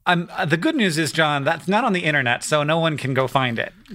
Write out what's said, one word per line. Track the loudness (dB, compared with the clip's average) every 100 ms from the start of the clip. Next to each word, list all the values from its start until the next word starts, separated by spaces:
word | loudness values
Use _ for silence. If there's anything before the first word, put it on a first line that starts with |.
| 0
I'm, | 0 0 -4
uh, | 0
the | 0
good | 0 2
news | 0 0
is, | -2
John, | 0 0 2 -2
that's | -2 0
not | 0
on | 2
the | 0
internet, | 0 0 2 -2
so | 0 0
no | 2 0
one | 0 -2
can | -2 0
go | 0
find | 0 0 -2
it. | -6 -10 -16